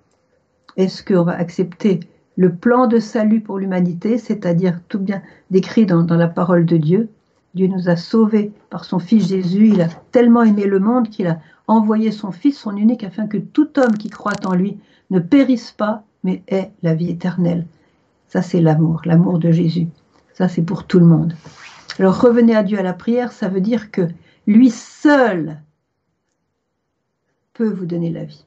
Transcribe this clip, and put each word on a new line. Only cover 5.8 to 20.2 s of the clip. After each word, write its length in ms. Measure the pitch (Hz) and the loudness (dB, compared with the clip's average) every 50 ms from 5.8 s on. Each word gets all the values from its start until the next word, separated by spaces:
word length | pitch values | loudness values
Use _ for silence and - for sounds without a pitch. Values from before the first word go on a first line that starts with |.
| 220 | 2
dans, 180 | 185 175 170 170 | 4 4 2 2
dans 140 | 165 170 | 2 2
la 100 | 170 170 | 2 2
parole 380 | 170 170 - 180 165 180 175 165 | 0 0 -2 0 2 2 2 2
de 100 | 165 175 | 2 2
Dieu ? 340 | 165 151 151 180 214 233 220 - _ _ _ _ _ _ _ _ | 0 2 2 0 0 0 -4 -10 _ _ _ _ _ _ _ _
Dieu 140 | 180 190 | -2 -2
nous 200 | 185 190 180 175 | -2 -2 -2 -2
a 80 | 180 175 | -2 -2
sauvés 560 | 170 - - - 226 220 208 220 214 208 208 - _ _ _ | -2 -2 -2 0 2 2 2 2 -2 -2 -2 -8 _ _ _
par 140 | - 175 - | -16 -16 -10
son 160 | - 190 180 | -6 -6 -6
Fils 300 | - - 226 214 185 170 | -2 2 2 2 2 2
Jésus. 400 | 190 185 185 170 185 202 214 220 | -2 -2 -2 -2 2 4 4 4
Il 120 | 202 185 | 4 2
a 60 | 165 170 - - - _ | 0 -2 -4 -10 -20 _
tellement 320 | - 254 240 240 233 240 233 | 2 2 4 6 4 4 4
aimé 220 | 220 208 208 202 | 4 2 2 0
le 140 | 196 196 190 | 0 0 0
monde 280 | 196 214 247 254 233 | 0 0 0 0 -2
qu'il 200 | 214 - - 175 | -4 -6 -6 -4
a 120 | 170 165 165 - _ _ _ _ | -4 -4 -4 -8 _ _ _ _
envoyé 440 | - 220 226 214 214 220 214 220 220 | 0 0 2 2 0 0 0 -2 -2
son 220 | 208 - - 196 175 | -4 -6 -10 -12 -12
Fils, 260 | - - 285 277 - | -2 -2 -2 -2 -2
son 160 | - 214 202 | -8 -10 -6
unique, 300 | 202 214 220 247 240 208 | 0 0 0 0 0 -8
afin 220 | 190 - - 214 | -10 -8 -8 -8
que 100 | 214 214 | -6 -6
tout 420 | 196 - - _ - 302 285 - 285 | -8 -8 -4 _ -2 -2 0 0 0
homme 180 | 254 240 214 | 0 0 0
qui 120 | 214 - - | -4 -6 -12
croit 240 | - - - 208 196 - - | -16 -10 -8 -8 -8 -6 -6
en 100 | 185 185 | -4 -2
lui 240 | 180 185 202 196 - - _ _ _ _ _ | -2 -2 -4 -6 -10 -18 _ _ _ _ _
ne 80 | 185 185 | -2 -2
périsse 520 | 165 170 285 277 262 233 254 226 - - | 0 2 2 2 4 2 0 -2 -4 -12
pas, 320 | _ - 208 208 214 214 - _ _ _ - | _ -6 -4 -4 -4 -6 -10 _ _ _ -4
mais 180 | 185 185 185 - - | -4 -4 -4 -6 -4
ait 220 | 190 190 185 - - _ - | -4 -4 -4 -6 -12 _ -2
la 100 | 165 160 | -2 -2
vie 160 | 160 175 175 | -2 -2 -6
éternelle. 560 | 165 170 - 180 175 185 175 170 170 170 165 - _ _ _ _ _ _ _ _ _ _ _ | -6 -6 -6 -6 -2 0 -2 0 -2 -4 -6 -10 _ _ _ _ _ _ _ _ _ _ _
Ça, 140 | _ - 185 | _ -4 -4
c'est 180 | 180 - - 180 | -4 -2 0 2
l'amour, 420 | 165 156 151 156 160 160 165 160 - | 2 4 4 2 2 0 -2 -4 -2
l'amour 340 | 175 165 170 180 190 180 165 | 2 2 2 4 2 0 0
de 120 | 160 170 | 0 2
Jésus. 360 | 165 165 175 165 - 175 165 165 - _ _ _ _ _ | 2 2 2 0 0 -2 -4 -4 -8 _ _ _ _ _